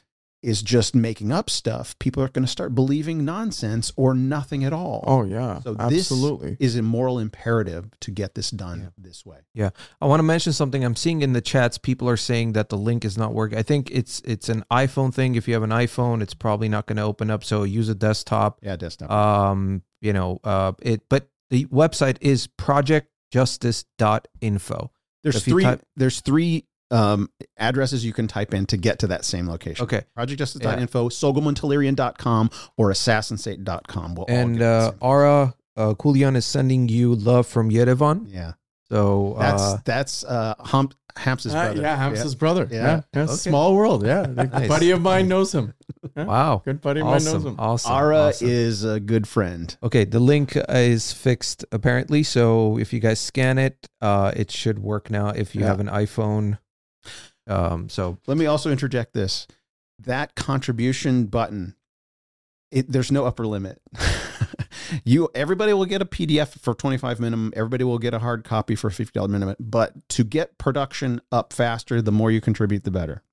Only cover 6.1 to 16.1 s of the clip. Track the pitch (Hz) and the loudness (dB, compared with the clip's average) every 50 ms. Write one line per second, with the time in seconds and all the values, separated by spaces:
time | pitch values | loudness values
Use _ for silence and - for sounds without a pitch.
6.1 | 139 127 131 147 143 67 65 71 - - - 127 113 123 110 113 117 117 127 127 | 0 0 0 -2 -2 -4 -6 -8 -4 -2 0 0 0 0 0 0 0 0 0 0
7.1 | 127 123 107 107 - - - 117 117 113 107 92 85 82 87 107 - _ - - | -2 -2 -4 -6 -8 -8 -4 0 0 0 0 -2 -6 -8 -10 -14 -16 _ -12 -10
8.1 | 98 98 101 95 - - 101 - - 101 98 90 85 104 101 92 - - 92 92 | -8 -6 -8 -8 -8 -8 -8 -6 -6 -8 -8 -10 -10 -12 -12 -14 -16 -20 -20 -20
9.1 | 85 - - - 76 69 _ _ - 107 104 98 - - - - _ _ 151 143 | -20 -20 -20 -20 -20 -20 _ _ -6 -4 -2 -2 -4 -6 -14 -20 _ _ 2 4
10.1 | 143 160 160 160 160 170 - 175 151 - 151 135 123 139 127 123 117 - - 165 | 4 4 4 4 2 2 0 0 0 0 0 -2 0 0 -2 -2 -2 -2 -2 -2
11.1 | 170 160 143 135 127 120 - - - 135 123 120 - - - - 127 - 127 123 | 0 0 0 0 0 0 0 0 2 2 2 2 0 -2 -4 -4 -2 0 0 0
12.1 | 120 107 - - 123 117 117 113 107 107 104 - - 101 101 113 120 117 107 107 | 0 0 0 0 0 0 0 0 0 -2 -2 -2 -4 -4 -2 0 -2 0 -2 -4
13.1 | 95 107 113 110 113 110 110 107 110 110 110 - 147 143 135 - - 131 117 - | -2 -2 -2 -2 -2 -2 -2 -2 -2 -2 0 0 0 0 0 -2 -2 -4 -4 -4
14.1 | - - - 127 117 104 - - 117 110 - - 117 123 135 135 - - 135 131 | -6 -10 -6 -6 -6 -4 -4 -4 -4 -4 -2 0 2 2 2 2 0 0 0 0
15.1 | 123 - 131 127 127 117 110 - 117 113 110 107 113 117 123 117 - - 123 120 | 0 0 0 0 0 0 0 0 0 0 0 0 0 0 0 0 0 0 0 0